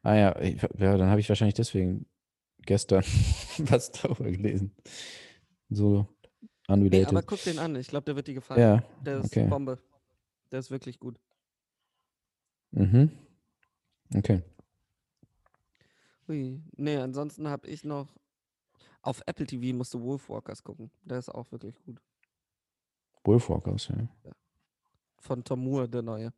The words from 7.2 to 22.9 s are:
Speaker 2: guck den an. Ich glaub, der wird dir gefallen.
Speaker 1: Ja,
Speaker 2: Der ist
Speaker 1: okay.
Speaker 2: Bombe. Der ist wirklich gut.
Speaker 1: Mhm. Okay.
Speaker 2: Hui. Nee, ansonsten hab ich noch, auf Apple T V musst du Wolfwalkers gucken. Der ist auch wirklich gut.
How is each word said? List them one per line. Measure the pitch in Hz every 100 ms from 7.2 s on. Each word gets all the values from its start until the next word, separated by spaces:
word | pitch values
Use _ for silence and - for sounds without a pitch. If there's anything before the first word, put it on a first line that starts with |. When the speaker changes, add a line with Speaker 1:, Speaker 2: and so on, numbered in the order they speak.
Speaker 2:
guck | - 196
den | 185 160
an. | 165 139
Ich | 131
glaub, | 143 147
der | 143
wird | 147
dir | 135
gefallen. | - 123
Speaker 1:
Ja, | 113 107 - -
Speaker 2:
Der | 139 127
ist | 104
Speaker 1:
okay. | 113 110
Speaker 2:
Bombe. | 139 135 127 _ _ _ _ _ _ _
Der | 131
ist | 127
wirklich | 131 127 123
gut. | 123 120 _ _ _ _ _ _ _ _ _ _ _ _ _ _ _
Speaker 1:
Mhm. | - 98 113 151 - _ _ _ _ _ _ _ _ _ 110
Okay. | - 95 85 _ _ _ _ _ _ _ _ _ _ _ _ _ _ _ _ _ -
Speaker 2:
Hui. | 156 131 131 156 -
Nee, | 147 143
ansonsten | 127 131 147 147 151
hab | 143 -
ich | 151
noch, | 151 143 139 _ _ _ _ _ _ _ _ _
auf | - 131 -
Apple | - 147
T | 127
V | 123 123
musst | 127
du | 123
Wolfwalkers | 120 135 - 110 - 101
gucken. | - - 117 _
Der | - 123
ist | 120
auch | - 123
wirklich | 120 101 -
gut. | - 117 _ _ _ _ _ _ _ _ _